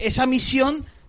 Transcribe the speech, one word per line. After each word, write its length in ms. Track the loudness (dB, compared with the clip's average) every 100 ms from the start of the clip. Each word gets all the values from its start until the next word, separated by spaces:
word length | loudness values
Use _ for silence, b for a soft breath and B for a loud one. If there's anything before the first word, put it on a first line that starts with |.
esa 240 | -4 0 0
misión 580 | 2 0 2 0 -2 -8 b